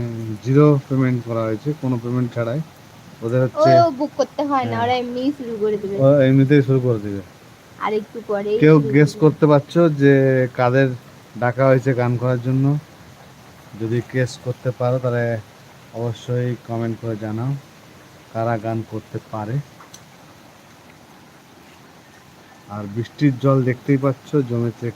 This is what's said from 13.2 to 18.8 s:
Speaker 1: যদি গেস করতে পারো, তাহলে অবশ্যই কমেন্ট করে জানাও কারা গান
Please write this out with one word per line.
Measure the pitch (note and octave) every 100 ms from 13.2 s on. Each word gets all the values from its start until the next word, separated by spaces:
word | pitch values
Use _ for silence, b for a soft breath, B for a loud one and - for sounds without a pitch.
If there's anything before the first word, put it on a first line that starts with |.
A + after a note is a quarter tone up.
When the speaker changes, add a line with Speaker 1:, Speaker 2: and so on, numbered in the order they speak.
| - - - - - G#2
Speaker 1:
যদি | A2 A#2+ -
গেস | C3 B2 - B2+
করতে | B2 B2+
পারো, | - B2 B2+
তাহলে | B2 A#2+ A#2 A2+ G#2 - - - -
অবশ্যই | A2+ A#2+ A2 - B2 B2 A#2 -
কমেন্ট | A#2 A2+ A2
করে | A2+ G#2+
জানাও | A2 A2 B2+ C#3 - - - - - - -
কারা | A2+ A2+ A#2
গান | A2+ A2+